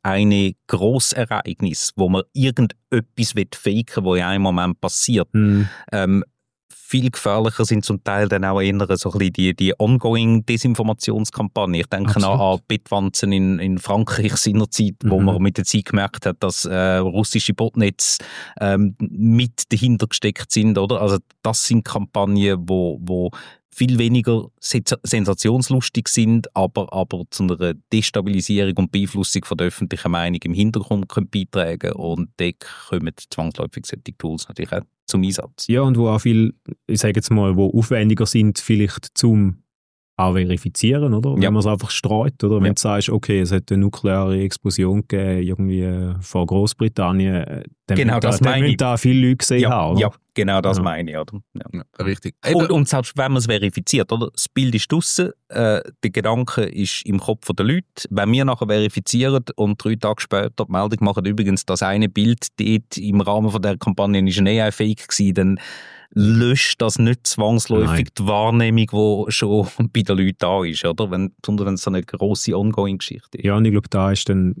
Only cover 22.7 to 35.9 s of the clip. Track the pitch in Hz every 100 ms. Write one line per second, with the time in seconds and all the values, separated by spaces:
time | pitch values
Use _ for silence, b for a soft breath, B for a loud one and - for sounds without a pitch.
22.7 | 92 87 71 87 90 90 B B B _
23.7 | - 127 120 117 123 117 113 - _ -
24.7 | 123 - - - 113 98 95 110 123 -
25.7 | 131 - - - - 113 113 - - 95
26.7 | - 95 95 92 90 85 - 92 85 87
27.7 | 76 _ 110 - 107 95 98 - 101 98
28.7 | 87 92 101 98 101 92 95 - - 87
29.7 | - 87 90 85 85 85 87 82 87 107
30.7 | 110 98 104 92 - 95 101 92 98 85
31.7 | 87 87 - 85 82 80 - 87 - -
32.7 | - - 87 80 - - - 80 - 78
33.7 | - - - - - 82 80 - - -
34.7 | 87 - _ - 95 95 90 - - -
35.7 | 120 135